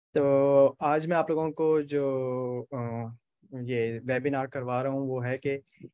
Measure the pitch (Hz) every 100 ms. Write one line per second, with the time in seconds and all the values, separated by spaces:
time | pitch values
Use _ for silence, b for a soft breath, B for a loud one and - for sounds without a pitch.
0 | _ - 139 139 139 139 139 - 156 151
1 | 160 170 156 156 160 151 156 156 147 143
2 | 139 135 131 127 127 123 123 135 117 117
3 | 113 117 _ _ _ 131 123 123 113 113
4 | 120 127 139 139 131 139 123 123 131 135
5 | 135 131 123 131 139 139 - B B